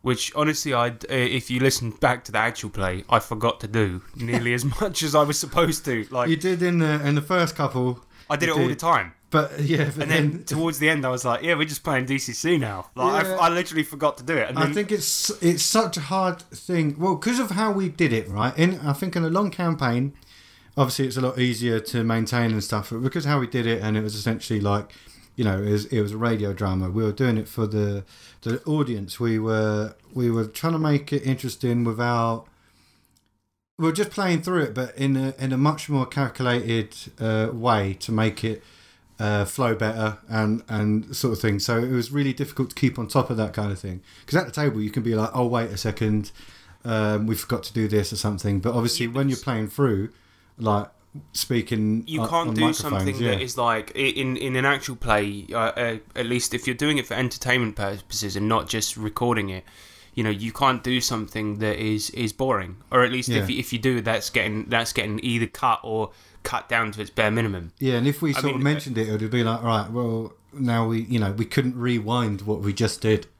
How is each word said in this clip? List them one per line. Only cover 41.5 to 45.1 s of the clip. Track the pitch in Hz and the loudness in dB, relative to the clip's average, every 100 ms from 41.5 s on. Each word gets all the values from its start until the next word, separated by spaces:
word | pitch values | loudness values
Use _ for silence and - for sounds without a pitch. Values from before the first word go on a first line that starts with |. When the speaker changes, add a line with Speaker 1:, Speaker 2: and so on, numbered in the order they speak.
| 101 | 0
Speaker 2:
So | - 117 | 0 0
it | 123 | 2
was | 127 120 | 0 0
really | 143 139 | 0 0
difficult | 123 139 - 127 | 0 -4 -2 -4
to | - | 2
keep | 131 123 | 0 0
on | 110 | 0
top | 143 120 | 0 2
of | 113 | 0
that | 107 | 0
kind | 98 104 | -2 -4
of | 98 | -4
thing. | 98 90 - - - | -6 -10 -12 -20 0
'Cause | 156 | 0
at | 165 | 0
the | |
table | 135 147 107 | 0 0 0
you | 107 | -2
can | 120 | -2
be | 113 | 0